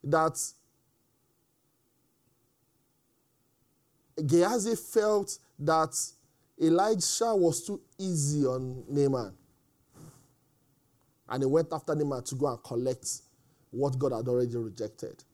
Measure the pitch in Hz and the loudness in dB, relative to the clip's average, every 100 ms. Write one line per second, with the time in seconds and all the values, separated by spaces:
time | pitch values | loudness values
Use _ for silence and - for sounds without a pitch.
0 | 147 160 160 156 - - _ _ _ _ | 2 2 2 -2 -10 -12 _ _ _ _
1 | _ _ _ _ _ _ _ _ _ _ | _ _ _ _ _ _ _ _ _ _
2 | _ _ _ _ _ _ _ _ _ _ | _ _ _ _ _ _ _ _ _ _
3 | _ _ _ _ _ _ _ _ _ _ | _ _ _ _ _ _ _ _ _ _
4 | _ - 151 170 185 240 202 226 - 226 | _ -4 4 4 4 2 0 -2 0 0
5 | 214 208 196 - _ - 147 160 156 - | 2 2 0 -10 _ -6 2 2 2 -2
6 | - _ _ _ _ - 160 170 208 220 | -8 _ _ _ _ 0 2 4 4 2
7 | - - 233 208 170 151 - 202 _ - | 0 0 0 4 4 2 -6 -10 _ -8
8 | 190 165 143 147 135 131 131 127 - 143 | -4 0 0 2 0 0 -6 -10 -4 2
9 | 139 131 104 - _ _ _ _ _ - | 2 2 -4 -12 _ _ _ _ _ -20
10 | 156 - _ _ _ _ _ _ _ _ | -20 -20 _ _ _ _ _ _ _ _
11 | _ _ - 127 135 156 160 160 - 151 | _ _ -8 -2 2 2 2 -6 -2 -2
12 | 143 131 - 131 143 117 - 120 127 120 | 0 -4 -6 -2 -2 -2 -6 -4 -4 -4
13 | - - _ _ _ _ _ 117 139 131 | -8 -10 _ _ _ _ _ -4 -2 0
14 | 135 117 120 123 120 120 110 95 107 - | -2 -2 0 0 0 -2 -6 -8 -10 -8
15 | - - _ | -14 -14 _